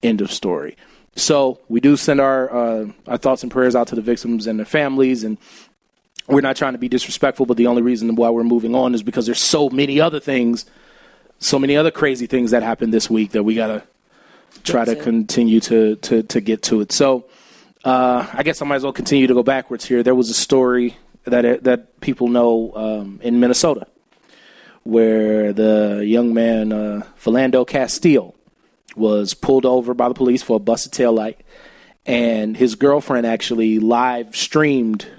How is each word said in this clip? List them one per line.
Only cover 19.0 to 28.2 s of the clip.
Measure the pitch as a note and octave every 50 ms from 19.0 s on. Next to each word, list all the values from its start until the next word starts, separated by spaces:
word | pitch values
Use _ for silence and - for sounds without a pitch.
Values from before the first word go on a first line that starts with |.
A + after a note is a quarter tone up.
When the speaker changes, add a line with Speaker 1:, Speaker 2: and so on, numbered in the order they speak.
| B2 - C#3+ C#3 C3 B2+
Speaker 1:
to | B2+
go | B2 A#2+
backwards | A#2+ C3+ C3 B2+ - B2+ A2+ -
here. | - B2+ A#2+ A#2+
There | B2 B2+
was | B2+ B2+ A2+
a | A#2
story | - - - C#3+ C3 C3 B2 B2 B2 B2 A#2+ A2 - _ _ _ _ _
that, | - B2 B2 A#2 A#2 B2 B2 -
that | B2+ B2 A#2 A#2 _ _ _
people | - - C3 - B2+ A#2+
know, | A#2+ B2 A#2+ A#2+ A#2 A2+ A2+ A2 -
um, | G#2+ A2 A2 G#2+ G#2+ G2+ G2 G2 - -
in | A#2+ A#2+ A#2+
Minnesota | B2 B2 B2 - - E3 C#3+ A2+ F#2+ _ _ _ _ _ _ _ _ _ _ _ _ - _ - - - - _ _
where | - A2 A2+ A2+ A2 A2 A2 G#2+ G#2+ G#2+ G#2+ G#2+ G#2 G2+
the | G2+ G#2+ A2 G#2+ G#2+ G#2+ G#2 G#2 G#2 G#2
young | G#2 A2 A#2+ A#2+ A#2+ A#2
man, | A2+ A#2 A2+ A2+ A2 G#2+ G#2+ G#2+
uh, | G#2+ G#2+ G#2+ G#2 G#2 G#2+ - - _
Philando | - - A2+ B2 C3 C3 B2+ B2+ B2
Castile, | - - C#3+ C3 A2+ - - - F3 D3+ B2+